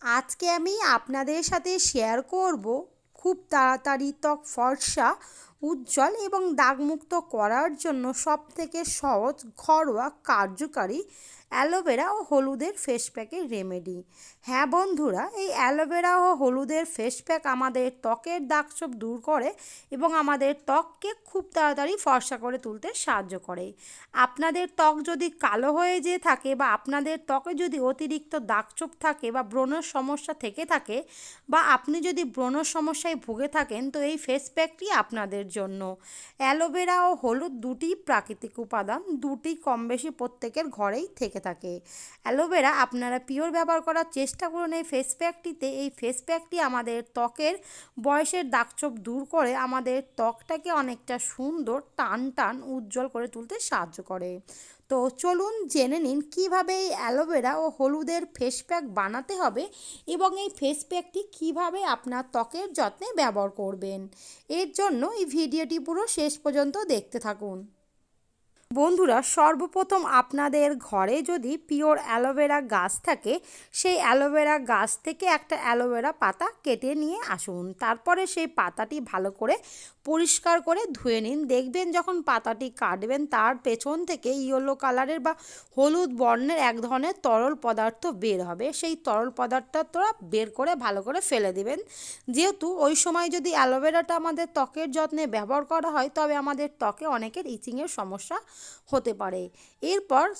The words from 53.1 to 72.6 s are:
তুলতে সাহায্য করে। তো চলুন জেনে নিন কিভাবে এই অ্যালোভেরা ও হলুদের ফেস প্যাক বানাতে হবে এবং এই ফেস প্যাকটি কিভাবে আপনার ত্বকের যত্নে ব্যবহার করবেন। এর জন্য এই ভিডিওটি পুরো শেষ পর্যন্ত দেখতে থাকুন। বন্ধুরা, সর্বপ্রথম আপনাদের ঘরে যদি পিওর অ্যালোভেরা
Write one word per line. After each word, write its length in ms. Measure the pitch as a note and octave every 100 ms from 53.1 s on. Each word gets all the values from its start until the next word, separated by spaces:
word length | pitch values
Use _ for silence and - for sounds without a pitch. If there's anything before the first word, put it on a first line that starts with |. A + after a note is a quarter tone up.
| A#3 A#3+
তুলতে 320 | A3+ A#3 A4+
সাহায্য 440 | - A3 E3+ E3
করে। 360 | F#3 F#3 F3+ F3+ - - - - -
তো 200 | C4 B3+
চলুন 580 | B3+ F4 F4+ G4 A4 D#4+
জেনে 320 | D4+ B3+ D#4
নিন 220 | C#4+ C#4+
কিভাবে 560 | D4 - F#4+ F4+ F4 F#4+
এই 120 | F#4+
অ্যালোভেরা 680 | - A#3 B3+ D#4+ D#4 A#3+ D#4
ও 140 | D#4+ D#4
হলুদের 420 | C4+ D4+ D#4 E4+ F4 -
ফেস 280 | B3 - -
প্যাক 160 | E4+
বানাতে 520 | C#4 G3 G3 A#3 C4+ F#4+
হবে 340 | D4 G#3 G4+ - - - -
এবং 340 | E4 F#4+ F#4+
এই 80 | G4+
ফেস 360 | - C#4 D4 -
প্যাকটি 340 | F4+ F4 F#4+ G4+
কিভাবে 520 | - D#4+ D#4 F4 F#4
আপনার 400 | F#4 A#3 B3+ B3 B3+
ত্বকের 420 | A#3+ A#3 E4 F#4+
যত্নে 340 | D#4+ G#3+ - G#4+ G4+
ব্যবহার 340 | C4 G3+ G3+
করবেন। 580 | G3 G3 G3 G3 F#3+ F#3+ - - - -
এর 220 | D#4+ F4+
জন্য 340 | - G4 B3+ D#4
এই 200 | A4+ E4+
ভিডিওটি 540 | C#4+ D#4 D#4 D#4 E4
পুরো 280 | C#4 E4+ A4
শেষ 320 | - D4+ D4
পর্যন্ত 380 | D4 C#4+ C#4+ G4
দেখতে 420 | G4 A3+ G3+ A#3+
থাকুন। 480 | A3 G3+ G#3 F#3 G3+ _ _ _ _ _ _ _ _ _ -
বন্ধুরা, 480 | A#3+ D#4 F4+ F4 A#3
সর্বপ্রথম 840 | C4 - D4+ D4+ F4+ F#4+ F#4+ F#4+ D4+
আপনাদের 720 | C4 B3+ C#4 C#4+ D4 C#4+ C#4
ঘরে 460 | - G3+ F#3+ C#4
যদি 360 | D4 F4 A#3+ D#4
পিওর 400 | - C#4+ D4+ D4+
অ্যালোভেরা 640 | - A#3 B3+ C#4 D4 D4